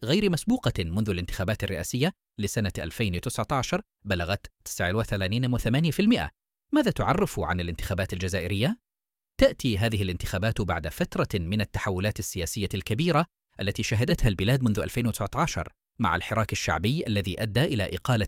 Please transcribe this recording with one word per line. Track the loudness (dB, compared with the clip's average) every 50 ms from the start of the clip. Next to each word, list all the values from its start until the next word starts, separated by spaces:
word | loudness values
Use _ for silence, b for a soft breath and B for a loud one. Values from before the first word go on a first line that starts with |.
| -2
غير | 0 2 2 4 2
مسبوقة | 2 0 2 0 0 2 2 0 0 0 -2
منذ | 0 0 0 2 2
الانتخابات | 0 -2 -2 -4 -4 -2 -2 -2 0 -2 -2
الرئاسية | -4 -4 -4 -4 -4 0 0 0 0 -2 -6 _ _ _ -4
لسنة | -4 -2 0 0 -2 0 -2
ألفين | -4 -6 -6 -2 -2 0 0 0
وتسعة | -2 -4 -4 -4 -4 -2 0
عشر | 0 -2 0 0 -2 -4 -4 _ _ _ -4
بلغت | -2 -2 0 0 -2 -2 -4 -4 -12 -20 _ _
تسعة | -10 -4 -2 0 0 2
وثمانين | 0 0 0 0 -2 0 0 0 0 0 2 0
وثمانية | 0 2 2 2 2 2 2
في | 2 4
المائة. | 4 4 4 4 2 -4 -8 _ _ _ _ _ _ _ 2
ماذا | 2 4 2
تعرف | 2 2 2 2 2 2 2 0 0 -2
عن | -2 0 0 -2
الانتخابات | -2 -4 -4 -6 -4 -2 -2 -2 -2 -2 -2
الجزائرية؟ | -4 -2 -2 -2 -2 -2 -2 0 0 0 0 0 -4 _ _ _ _ _ _ _ _ _ _ _ 4
تأتي | 4 4 4 2 0 0 2
هذه | 2 2 0 2 0
الانتخابات | 0 -2 -2 -4 -4 -4 -2 0 0 0 0 0
بعد | -2 -2 -2 -2 -4
فترة | -6 -4 -4 -4 -2 0 -2 -2 0 -2 -4
من | -2 0 0 0
التحولات | -2 -2 -4 -4 -2 -2 -2 0 0 -2 -2 -2
السياسية | -6 -6 -4 -4 -4 -4 -2 -4 -2 -2 -2
الكبيرة | -4 -2 -2 -2 0 2 2 2 2 0 0 _ _ _ _ _ -4
التي | -4 -2 -2 -2 -2
شهدتها | 0 2 2 2 2 4 4 4
البلاد | 4 4 2 2 2 2 4 4
منذ | 2 2 0
ألفين | -2 -2 -2 0 0
وتسعة | 0 -2 -2 -4 -4 0
عشر، | 0 0 0 0 -4 -6 -6 -10 _ _ _ _ -2
مع | 2 2 2
الحراك | 0 0 0 0 0 0 0
الشعبي | -2 -2 0 0 0 2 2 2 0 0 0
الذي | 0 0 0 0 0 -2 -2
أدى | -4 0 2 2 2
إلى | 2 2 0 -2 -2 -4
إقالة | -4 0 2 2 2 2